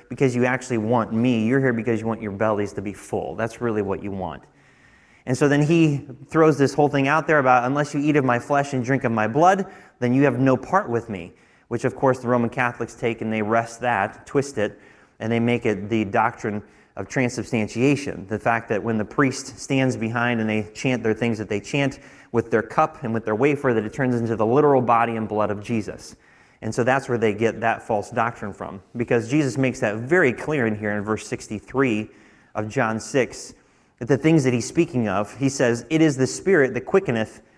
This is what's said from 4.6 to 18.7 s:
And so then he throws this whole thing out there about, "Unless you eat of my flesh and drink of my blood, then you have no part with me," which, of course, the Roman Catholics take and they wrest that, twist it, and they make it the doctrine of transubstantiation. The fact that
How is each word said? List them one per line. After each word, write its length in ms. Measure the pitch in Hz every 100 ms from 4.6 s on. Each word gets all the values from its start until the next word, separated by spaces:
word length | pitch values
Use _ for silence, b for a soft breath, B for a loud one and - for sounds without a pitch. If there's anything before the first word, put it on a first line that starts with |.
| b b b b b b
And 120 | - 127
so 120 | 147
then 140 | 143
he 440 | 147 170 160 139 120 127 -
throws 300 | 160 160 139
this 160 | 135
whole 140 | - 147
thing 200 | 139 135
out 180 | 156 151
there 120 | 151
about, 260 | 127 127
"Unless 300 | 123 143 147
you 60 | 143
eat 160 | 151 147
of 80 | 131
my 120 | 120
flesh 360 | 120 143 139
and 100 | 131
drink 200 | 120 135
of 80 | 123
my 140 | 113 110
blood, 380 | 131 175 196 190 B B B
then 140 | 123
you 120 | 131
have 140 | 143 131
no 200 | 135 127
part 320 | - 185 208
with 180 | 117 -
me," 240 | 98 87 - b b b
which, 180 | 120 127
of 100 | -
course, 220 | 135 127
the 100 | 120
Roman 220 | 123 117
Catholics 440 | - 123 120 113
take 280 | - 120 113
and 100 | 110
they 80 | 110
wrest 400 | 104 113 113 -
that, 460 | 123 113 107 - -
twist 320 | 143 139 120
it, 200 | 104 - b b b b
and 120 | 113
they 80 | 117
make 240 | 117 120
it 240 | 117 98 101
the 160 | 110
doctrine 580 | 98 110 113 - 120 104 - b b -
of 120 | 98
transubstantiation. 1160 | 143 123 120 101 117 104 117 131 139 - - 101
The 100 | 107
fact 300 | 123 113
that 140 | -